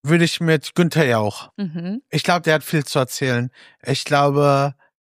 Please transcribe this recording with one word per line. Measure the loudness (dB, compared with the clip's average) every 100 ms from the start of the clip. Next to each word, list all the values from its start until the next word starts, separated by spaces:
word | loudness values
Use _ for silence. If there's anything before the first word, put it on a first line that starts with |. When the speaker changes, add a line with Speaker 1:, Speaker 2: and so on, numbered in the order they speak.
Speaker 1:
würde | 0 2
ich | 2 0
mit | 0 0 0 0
Günther | 0 2 2
Jauch. | 2 0 -4 -12 -8
Speaker 2:
Mhm. | -8 -8 -8 -10 -6
Speaker 1:
Ich | -4
glaub, | 0 0
der | 2
hat | 0
viel | 0 -4 -2
zu | -2
erzählen. | -2 -2 -2 -2 -4 -8 -20 _
Ich | -6 -4 0
glaube, | 2 2 2 4 2 0 -6 _ _